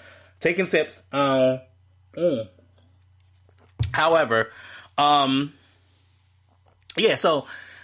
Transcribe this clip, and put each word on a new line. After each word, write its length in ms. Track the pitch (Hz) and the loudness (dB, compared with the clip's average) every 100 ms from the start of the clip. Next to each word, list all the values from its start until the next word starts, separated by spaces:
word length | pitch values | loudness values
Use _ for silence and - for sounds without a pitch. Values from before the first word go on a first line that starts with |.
| - - - - | -20 -20 -20 -4
Taking 260 | 160 175 185 | -4 -2 0
sips. 340 | 165 151 - - | 0 -2 -6 -8
Uh, 480 | 139 139 135 131 131 - _ _ _ _ | -2 0 2 2 0 -8 _ _ _ _
mm. 340 | - 175 131 110 _ _ _ _ _ _ _ _ _ _ _ _ - - | -4 -2 -2 -8 _ _ _ _ _ _ _ _ _ _ _ _ -8 -4
However, 560 | - 160 165 139 113 110 - - - - - | 0 2 2 2 0 -2 -6 -20 -20 -12 0
um, 560 | 147 143 135 135 147 - _ _ _ _ _ _ _ _ _ _ _ _ - - | 2 4 2 0 -4 -10 _ _ _ _ _ _ _ _ _ _ _ _ -14 -2
yeah, 160 | 214 135 | 0 0
so 300 | 185 151 123 - - - | 0 0 -4 -16 -20 -20